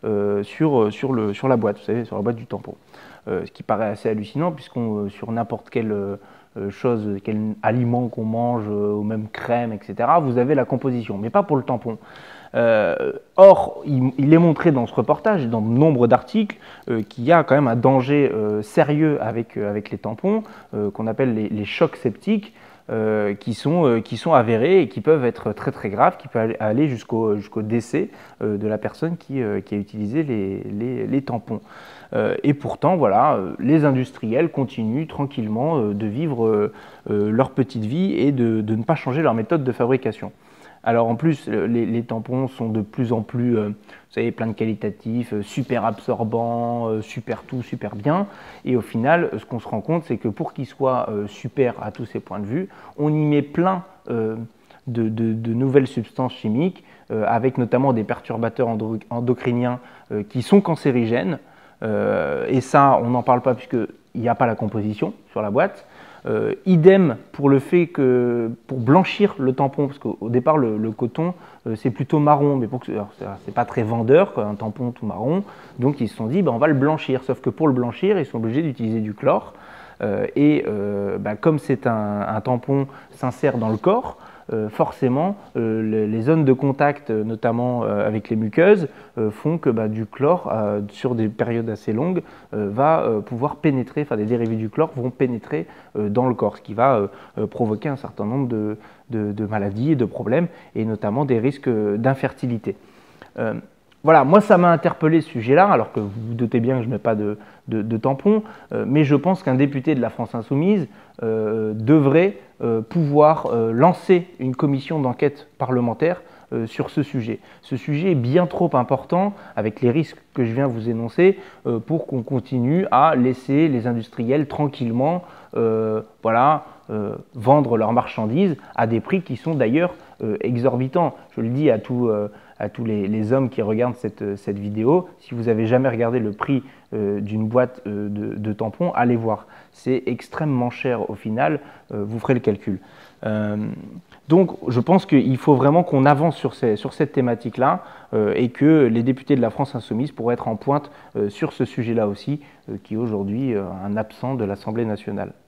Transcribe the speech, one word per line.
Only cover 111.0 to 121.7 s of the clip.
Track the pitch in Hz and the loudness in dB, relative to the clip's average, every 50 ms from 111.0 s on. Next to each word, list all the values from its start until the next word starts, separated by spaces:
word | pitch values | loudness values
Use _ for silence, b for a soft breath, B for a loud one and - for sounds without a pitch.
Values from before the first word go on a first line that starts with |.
| B B B - - | B B B -8 -4
euh, | 113 110 110 107 107 107 113 110 107 107 | -2 -2 -2 -2 -2 -2 -2 -2 -4 -4
devrait, | 110 110 113 151 160 143 139 135 160 180 196 202 B B B B _ - | -4 2 6 6 6 6 6 4 4 4 4 0 B B B B _ -2
euh, | 117 117 113 | -2 0 0
pouvoir, | 110 - - 175 165 143 143 147 151 151 160 156 - - - | -2 -2 -2 0 0 2 6 6 6 6 6 4 0 -2 0
euh, | 117 113 113 113 | 0 0 0 2
lancer | 117 135 175 175 - - - 190 175 175 - - - | 4 4 4 4 2 2 4 4 4 4 -2 -10 -6
une | 127 131 127 | -4 -4 -2
commission | - - 147 139 135 131 - 165 156 143 | 0 0 0 0 0 -2 -4 -4 -2 -2
d'enquête | 127 123 - - 143 143 - - - _ _ | -2 -2 0 0 0 0 -2 -20 -20 _ _
parlementaire, | 135 123 127 123 120 120 113 110 - 160 180 - - B B B B B - | -4 0 0 0 0 0 0 0 0 0 0 -2 -8 B B B B B -6
euh, | 123 113 | -6 -6
sur | 113 - - 127 - | -6 -4 -6 -6 -4
ce | - - 143 | -2 -4 -4
sujet. | - - 135 113 113 110 - B B B B | -2 -4 -6 -4 -4 -6 -8 B B B B
Ce | B - 143 | B -8 -8
sujet | 123 - - 151 143 170 196 175 | -8 -4 -4 -4 -2 0 2 2
est | |
bien | 139 117 120 131 175 175 | 2 2 2 2 2 2
trop | 175 - - 180 170 - | 2 0 -2 -2 2 2
important, | 135 123 - 139 135 - - - 175 190 208 202 B B B B | 0 0 2 -2 -4 -2 -2 -2 0 0 -2 -4 B B B B
avec | - 107 110 107 - - | -4 -4 -4 -4 0 0
les | 120 | 2
risques | 117 156 156 - - - _ _ _ | 2 2 -2 -4 -8 -20 _ _ _
que | 143 127 | -2 -2
je | 113 113 | -2 0
viens | 123 139 | -2 -2
vous | 139 120 113 110 117 | -2 -2 -4 -4 -4
énoncer, | 117 113 117 117 - - 175 190 196 190 B B B B B | -4 -4 -4 -6 0 4 4 4 4 2 B B B B B
euh, | 127 | -4